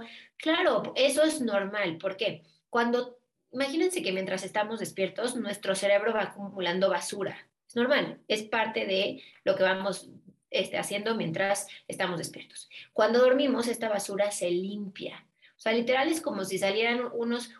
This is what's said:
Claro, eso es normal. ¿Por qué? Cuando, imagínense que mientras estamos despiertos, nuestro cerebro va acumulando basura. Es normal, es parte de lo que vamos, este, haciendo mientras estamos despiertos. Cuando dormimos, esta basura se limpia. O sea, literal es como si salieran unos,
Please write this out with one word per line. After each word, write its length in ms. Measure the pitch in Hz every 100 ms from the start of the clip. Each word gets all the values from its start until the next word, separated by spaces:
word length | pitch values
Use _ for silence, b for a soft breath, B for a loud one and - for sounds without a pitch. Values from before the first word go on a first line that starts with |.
| 233 B B -
Claro, 540 | 311 339 359 220 - -
eso 280 | 269 277
es 160 | 311 302
normal. 580 | 233 202 196 208 190 160
¿Por 180 | 190 190
qué? 260 | 208 156 b b _
Cuando, 480 | 233 233 240 247 - _ _ _
imagínense 520 | 247 277 320 359 -
que 80 | 196
mientras 320 | 185 190 190
estamos 380 | 190 208 214 226
despiertos, 560 | 175 - 190 190 240 247
nuestro 360 | 202 202 196
cerebro 400 | 190 202 202 220
va 100 | 220
acumulando 680 | 185 - 202 196 175 180 190
basura. 580 | 180 - 202 185 - - _ _
Es 100 | 240
normal, 420 | 247 277 165 - -
es 160 | 214
parte 420 | - 233 220 226 196
de 380 | 190 - B B B -
lo 100 | 190
que 80 |
vamos, 460 | 185 190 196 185 - - - _ _
este, 260 | - 190 -
haciendo 380 | 175 202 214 226
mientras 520 | 170 165 196 202 - B -
estamos 300 | - 185 175
despiertos. 520 | 160 - - - - B B
Cuando 260 | - 214 240
dormimos, 480 | 254 262 285 226 233
esta 220 | 233 220
basura 420 | 202 202 196 208
se 180 | 202 175
limpia. 760 | 175 196 208 196 - - - - b b b
O 60 |
sea, 120 | 226
literal 340 | 226 233 254 302
es 120 | 320
como 240 | 294 202 190
si 120 | 190
salieran 520 | 196 208 233 240 240
unos, 380 | 233 233 233 -